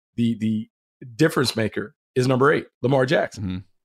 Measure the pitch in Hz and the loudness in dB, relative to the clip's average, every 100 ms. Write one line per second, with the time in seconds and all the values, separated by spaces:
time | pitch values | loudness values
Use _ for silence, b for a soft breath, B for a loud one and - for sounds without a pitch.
0 | _ - 117 113 110 110 113 _ _ _ | _ -2 -2 0 -2 -4 -6 _ _ _
1 | 131 113 160 156 127 - 107 - 104 _ | -20 0 2 2 -2 0 -4 -4 -10 _
2 | _ - 127 131 139 165 - _ 120 135 | _ -2 0 4 4 2 -2 _ 0 2
3 | 131 170 - - 95 92 - _ | 2 0 -2 -6 -6 -6 -10 _